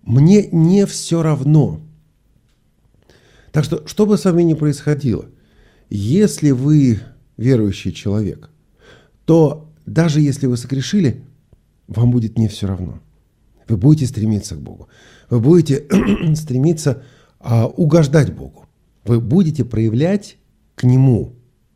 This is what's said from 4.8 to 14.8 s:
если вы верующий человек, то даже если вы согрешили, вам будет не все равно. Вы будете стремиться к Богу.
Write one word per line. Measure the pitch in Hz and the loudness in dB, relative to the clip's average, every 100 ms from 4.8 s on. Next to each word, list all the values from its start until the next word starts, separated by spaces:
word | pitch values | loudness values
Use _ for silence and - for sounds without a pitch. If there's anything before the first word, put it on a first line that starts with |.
| - 143 135 92 - _ _ _ _ _ _ | -4 -2 -2 -4 -8 _ _ _ _ _ _
если | 101 101 170 208 - 151 | -6 0 2 2 0 -2
вы | 127 139 151 131 107 - _ _ - | 0 2 4 4 0 -6 _ _ -6
верующий | 120 127 104 92 98 | 0 0 0 -4 -8
человек, | 78 104 101 101 - - _ _ _ _ - _ _ - | -8 -4 -4 -4 -8 -18 _ _ _ _ -20 _ _ 0
то | 165 151 - - _ | 2 2 -2 -16 _
даже | - 107 170 147 | -6 -2 0 2
если | 147 127 135 | 0 0 -4
вы | 120 | -4
согрешили, | - 135 131 208 151 - - _ _ _ _ _ _ | -4 -8 -4 -2 -2 -4 -16 _ _ _ _ _ _
вам | 110 120 | 0 2
будет | 123 110 117 | 2 -2 -2
не | 110 | -2
все | - 98 | -2 -8
равно. | 92 90 - _ _ _ _ _ _ - | -6 -10 -14 _ _ _ _ _ _ -6
Вы | 113 | 2
будете | 139 156 120 | 4 2 0
стремиться | 104 107 107 - 78 | -4 -4 -4 -6 -14
к | |
Богу. | - - | -16 -18